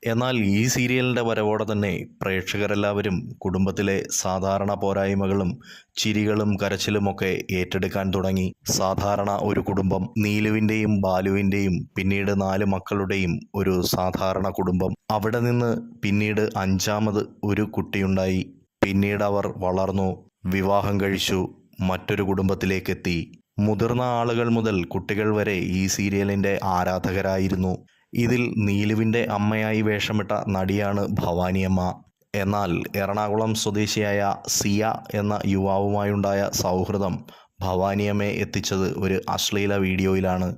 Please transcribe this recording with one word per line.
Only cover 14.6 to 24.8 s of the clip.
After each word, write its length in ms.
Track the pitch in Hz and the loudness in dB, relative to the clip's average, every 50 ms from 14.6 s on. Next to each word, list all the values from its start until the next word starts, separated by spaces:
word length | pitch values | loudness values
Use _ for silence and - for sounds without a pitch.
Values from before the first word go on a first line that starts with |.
| 95 92 92 90 95 95 98 - _ _ | 0 0 2 0 0 0 -2 -6 _ _
അവിടെ 300 | 107 107 98 110 110 120 | -2 0 0 0 0 0
നിന്ന് 300 | 120 120 120 120 120 117 117 117 - - - - | 0 2 2 2 2 0 0 -2 -4 -10 -16 -6
പിന്നീട് 440 | - 104 98 104 104 104 107 104 107 107 - 104 | -2 0 2 2 2 2 2 2 0 0 0 0
അഞ്ചാമത് 640 | 98 95 95 92 - - 104 104 107 107 101 104 98 - - - - | 0 2 2 0 0 0 0 0 0 0 0 0 -2 -2 -6 -6 -2
ഒരു 220 | 104 101 98 107 | 0 2 2 0
കുട്ടിയുണ്ടായി. 760 | 104 - - 92 - - 101 98 95 95 95 95 95 95 92 - - - - _ _ _ _ - | -2 -2 -4 -4 -2 -2 -2 0 2 2 2 2 2 0 0 -2 -4 -8 -20 _ _ _ _ -2
പിന്നീട് 420 | 98 98 98 98 101 104 101 104 | 2 2 2 2 2 2 0 0
അവർ 220 | 101 101 101 98 104 - | 0 0 0 -2 -2 -4
വളർന്നു, 520 | - 92 92 92 95 95 95 95 98 95 95 92 92 - - _ _ _ | -2 -2 0 2 2 0 0 0 0 0 -2 -2 -4 -10 -20 _ _ _
വിവാഹം 500 | 92 92 98 95 95 101 101 95 101 101 101 | -2 0 0 2 4 2 2 2 2 0 0
കഴിച്ചു, 420 | 98 98 98 95 - - 101 92 90 - - - - _ _ - | 0 0 0 0 0 0 0 0 -2 -2 -6 -12 -20 _ _ -4
മറ്റൊരു 420 | 92 92 92 90 - - 107 98 101 | -2 -2 -2 -2 -2 -4 -2 -2 0
കുടുംബത്തിലേക്കെത്തി. 960 | 95 98 95 95 98 98 90 - 92 95 95 - - 92 87 - 95 87 82 82 - - - _ _ _ - | 0 0 0 2 0 0 0 0 0 0 0 -2 -4 -6 -4 -2 -2 -2 -2 -4 -6 -12 -20 _ _ _ 0
മുതിർന്ന 460 | 101 107 107 98 113 117 120 120 127 123 123 | 0 2 2 2 0 0 0 0 0 0 0
ആളുകൾ 340 | 120 120 120 117 113 120 117 | 0 0 0 0 0 2 2
മുതൽ 260 | 113 113 113 113 104 95 | 2 2 2 2 0 0